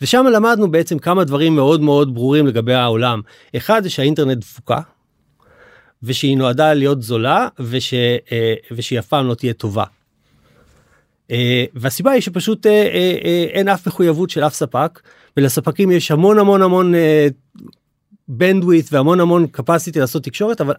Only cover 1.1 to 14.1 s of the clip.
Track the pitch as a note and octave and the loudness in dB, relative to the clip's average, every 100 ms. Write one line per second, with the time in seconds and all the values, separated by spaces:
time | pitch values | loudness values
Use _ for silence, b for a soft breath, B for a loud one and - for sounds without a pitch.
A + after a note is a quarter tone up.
1.1 | F#3 D3+ C#3+ D#3+ D3+ C3+ D#3+ D3 C#3+ C#3 | 0 0 0 2 2 2 2 2 2 0
2.1 | A#2 C3 D3 C#3+ A2+ A2+ B2+ A#2+ A2+ B2 | -2 0 2 2 0 0 0 0 0 -2
3.1 | A2 b b b B2 - A3 F#3 - C#3 | -4 b b b -8 -2 0 0 -2 -2
4.1 | D#3 C3+ B2 - - - B2 D#3+ _ _ | 0 0 -2 -8 -14 -6 -6 -6 _ _
5.1 | _ _ _ b b b b b _ A#2 | _ _ _ b b b b b _ -8
6.1 | B2+ C#3 C3+ C3 B2 D#3 D3 C#3 C#3+ A2 | -4 0 0 0 2 2 2 0 -2 -4
7.1 | A#2 B2 F#3 B3+ - A#2 B2+ - B2+ A#2+ | -4 0 0 -2 -6 -8 -6 -4 -2 0
8.1 | A#2+ - A#2 A2+ A2 - A#2+ - A#2+ - | -2 -4 -4 -2 -4 -8 -12 -6 -6 -2
9.1 | D3 B2+ A#2 B2 A2 A2 G#2 - _ _ | -2 -2 -4 -6 -6 -6 -6 -6 _ _
10.1 | _ _ _ _ _ _ _ _ _ _ | _ _ _ _ _ _ _ _ _ _
11.1 | _ _ A#2+ B2 B2 B2 A#2+ B2+ - A3+ | _ _ -4 0 0 -2 -6 -6 -2 0
12.1 | C4 G#3 F3+ A3 A3 G#3+ G#3 G#3 F3+ F3+ | 2 0 -4 -4 0 2 4 2 0 0
13.1 | - E3+ F3 E3+ G3 G3 F#3+ F#3 - E3+ | -2 -2 -2 -2 -2 0 -2 -4 0 0